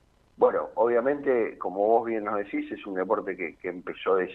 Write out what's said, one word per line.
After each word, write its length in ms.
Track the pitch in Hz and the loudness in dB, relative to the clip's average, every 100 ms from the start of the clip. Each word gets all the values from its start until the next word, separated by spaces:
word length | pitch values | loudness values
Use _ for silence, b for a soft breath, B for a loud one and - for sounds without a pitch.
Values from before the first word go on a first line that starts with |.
| _ _ _ - | _ _ _ 2
bueno, 320 | 123 92 76 | 2 2 -2
obviamente, 840 | - 117 120 123 143 139 123 104 - | 0 4 4 2 0 2 2 0 -2
como 280 | 95 92 104 | -6 0 4
vos 200 | 113 117 | 4 2
bien 180 | 113 | -2
nos 120 | 104 104 | -2 -4
decís, 340 | 101 151 - | -4 -6 -6
es 140 | 104 104 | -10 -6
un 80 | |
deporte 420 | 92 92 104 95 90 | -4 0 0 -2 -6
que, 200 | 85 - | -8 -8
que 120 | 92 | -10
empezó 480 | 87 - 82 92 95 | -8 -10 -6 0 0
de 140 | 90 | 0